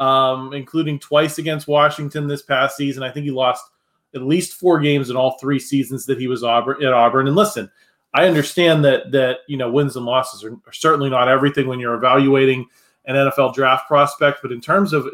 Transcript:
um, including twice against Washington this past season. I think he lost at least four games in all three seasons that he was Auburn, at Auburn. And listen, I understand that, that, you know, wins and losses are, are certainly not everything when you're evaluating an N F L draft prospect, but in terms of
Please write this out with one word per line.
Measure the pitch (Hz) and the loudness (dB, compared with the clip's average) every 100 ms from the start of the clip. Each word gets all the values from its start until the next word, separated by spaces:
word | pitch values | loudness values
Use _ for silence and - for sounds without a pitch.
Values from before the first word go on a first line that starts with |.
um, | 135 135 131 131 131 | 0 2 2 -2 -6
including | 143 127 160 156 143 | -12 -6 -4 -4 -6
twice | - 151 156 156 | 0 0 2 -2
against | 156 156 147 | -6 -6 0
Washington | 147 147 151 143 151 147 | 4 4 2 -8 -6 -6
this | 143 | -6
past | - 131 135 - | -4 0 0 -2
season. | 143 131 | -6 -6
I | 127 | -8
think | 135 143 | -8 -8
he | |
lost | 131 127 120 - _ _ _ _ 131 | -2 0 -2 -8 _ _ _ _ -10
at | |
least | 127 170 160 - | -2 -2 -2 -2
four | 180 165 | 0 2
games | 147 143 123 | 2 0 -2
in | 123 | -2
all | 131 131 | -2 -2
three | 131 139 | -4 -4
seasons | 131 139 127 131 - | -2 -4 -4 -8 -6
that | 123 | -4
he | 127 | -4
was | 123 | -4
Auburn, | 117 117 120 139 | 0 0 0 -2
at | 139 | 0
Auburn. | 123 117 131 135 | 4 4 2 2
And | 165 | 2
listen, | 196 120 98 _ _ _ _ 135 | 0 -2 -12 _ _ _ _ 2
I | 180 | 2
understand | 160 139 - 175 156 143 | 2 0 0 2 4 4
that, | 127 - | 2 0
that, | 135 127 127 - | 0 0 -2 -8
you | 139 | -6
know, | 123 | -2
wins | 131 143 127 | 0 0 -4
and | 120 | -2
losses | 127 127 101 | -2 -2 -8
are, | 110 | -16
are | 113 _ | -16 _
certainly | - 160 151 139 | -4 0 0 0
not | 127 123 | 0 2
everything | 131 143 139 131 | 2 2 0 -4
when | 127 | -4
you're | 120 117 | -6 -2
evaluating | 127 135 139 135 135 127 120 _ _ _ - | 2 4 4 4 4 2 -6 _ _ _ -4
an | 135 | 0
N | 139 | 0
F | 131 | 2
L | 131 | 0
draft | 131 131 131 - | 2 2 2 2
prospect, | 147 143 - 143 139 | 2 2 2 0 0
but | 127 | -8
in | 120 | -10
terms | 151 190 190 | -2 0 0
of | 151 131 | -2 -4